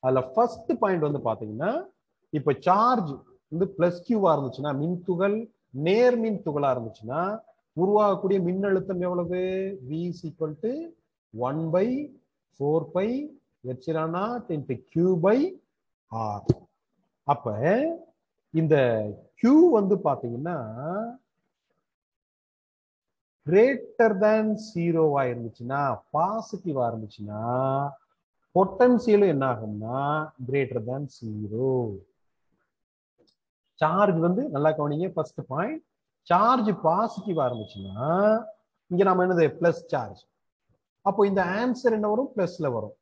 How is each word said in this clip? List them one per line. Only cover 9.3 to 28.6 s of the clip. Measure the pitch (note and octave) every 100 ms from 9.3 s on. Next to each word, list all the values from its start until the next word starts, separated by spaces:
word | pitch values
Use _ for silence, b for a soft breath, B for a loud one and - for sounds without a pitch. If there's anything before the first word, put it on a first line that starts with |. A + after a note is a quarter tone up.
| F3+ F#3 F#3+ F#3+ G3 B2+
V | D#3 F3
is | F3 E3
equal | - D#3 D3+
to | A3 C#4 E4 - _ _ _ A2 B2
one | D3 E3 E3+
by | A3 C4 D4 - _ _ _ _
four | C#3+ D#3 D3+ F3+
pi | G3+ B3+ D4 - _ _ B2+
epsilon | B2+ - D#3+ D#3+ F3
naught | G#3 A#3+ - D#3+
into | B2+ B2+ -
Q | E3 F3+ F3+ F3+
by | A#3+ E4+ F#4+ _ _ _ _ _
R. | A2+ A2 G#2 - - _ _ _ _ _ _ -
அப்ப | C#3+ A#2+ G#2+ C#3+ G#3+ D#4 E4+ - _ _ _ _ D#3
இந்த | D#3+ D3+ B2+ A2 G#2+ G2+ _ _
Q | A3+ D4+ F4 A#3
வந்து | G3 G3 D#3
பாத்தீங்கன்னா | C3 A#2+ A#2 D#3 E3 A2 A2+ D3 F#3+ A#3 B3+ _ _ _ _ _ _ _ _ _ _ _ _ _ _ _ _ _ _ _ _ _ _ D3
greater | F3+ B3 B3 - - A3+ G3 G#3+
than | A3 G#3+ G#3+ -
ஜீரோவா | F3 E3+ E3 D#3 C#3 B2+
இருந்துச்சுன்னா, | A#2+ A#2 - A#2+ C#3 C#3 A2 _ D3
பாசிட்டிவா | F3 A3 - G3 F3+ C3+ A#2+
இருந்துச்சுன்னா, | A2+ G#2+ - G#2 G#2 A2+ B2 C3+ C3+ C#3+ C3+ _ _ _ _ _
பொட்டன்ஷியல் | -